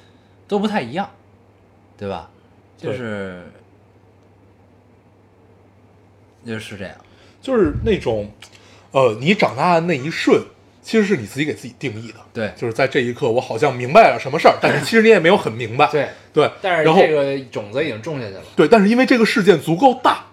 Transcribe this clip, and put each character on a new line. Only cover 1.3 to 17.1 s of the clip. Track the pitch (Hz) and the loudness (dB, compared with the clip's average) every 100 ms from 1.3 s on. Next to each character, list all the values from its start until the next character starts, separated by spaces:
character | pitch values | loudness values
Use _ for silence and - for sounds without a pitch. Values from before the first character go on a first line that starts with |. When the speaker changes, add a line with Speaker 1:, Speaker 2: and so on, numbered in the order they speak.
| _ _ _ _ _ _ - | _ _ _ _ _ _ -14
Speaker 1:
对 | 101 | -10
吧？ | 90 76 _ _ _ _ _ | -10 -14 _ _ _ _ _
Speaker 2:
对。 | 170 | -10
Speaker 1:
就 | 117 | -8
是， | 117 104 98 90 85 - _ _ _ _ _ _ _ _ _ _ _ _ _ _ _ _ _ _ _ _ _ _ _ _ _ _ _ _ 117 | -8 -10 -10 -14 -20 -20 _ _ _ _ _ _ _ _ _ _ _ _ _ _ _ _ _ _ _ _ _ _ _ _ _ _ _ _ -14
就 | 110 | -12
是 | - 98 | -12 -14
这 | 90 | -14
样。 | 73 - _ _ _ | -16 -20 _ _ _
Speaker 2:
就 | - 254 | -4 0
是 | 165 143 | 0 0
那 | 226 185 | -2 -2
种， | 123 110 104 - - - - - _ | -2 -4 -6 -14 -20 -20 -20 -20 _
呃， | 139 127 110 | 0 0 0
你 | 139 214 | -2 0
长 | - 117 | 0 0
大 | 170 165 | 0 0
的 | |
那 | 170 151 | 0 -4
一 | 139 | -6
瞬， | - - 208 - _ _ _ | -6 2 2 0 _ _ _
其 | - 226 | -4 0
实 | |
是 | 196 180 | 0 -2
你 | 101 | -4
自 | 131 | -8
己 | 151 | -8
给 | |
自 | - 120 | -8 -12
己 | - | -10
定 | 139 107 | -10 -10
义 | 113 | -14
的。 | - - | -18 -16
Speaker 1:
对。 | 120 104 92 | -10 -8 -6
Speaker 2:
就 | 120 | -8
是 | |
在 | 113 135 | -2 -2
这 | 147 | 0
一 | 120 | -2
刻， | 120 131 | -2 -2
我 | 117 | -2
好 | - 113 | -2 -2
像 | 143 123 | -2 -2
明 | 123 | 2
白 | 180 190 | 6 6
了 | 120 | 4
什 | 139 | -4
么 | 160 | 2
事 | - | 2
儿， | - | 2
但 | - 147 | 0 -2
是 | 139 | 0
其 | |
实 | 226 | 2
你 | 220 | 6
也 | 208 | 6
没 | 160 | 4
有 | 196 | 2
很 | 143 | 0
明 | 110 113 120 | -8 -6 0
白。 | 151 | 0
Speaker 1:
对。 | 147 123 - - | 0 -4 -8 -6
Speaker 2:
对。 | 160 131 - | 0 0 0
Speaker 1:
但 | 196 170 | -4 0
是 | 151 | 4
这 | 175 175 | 4 4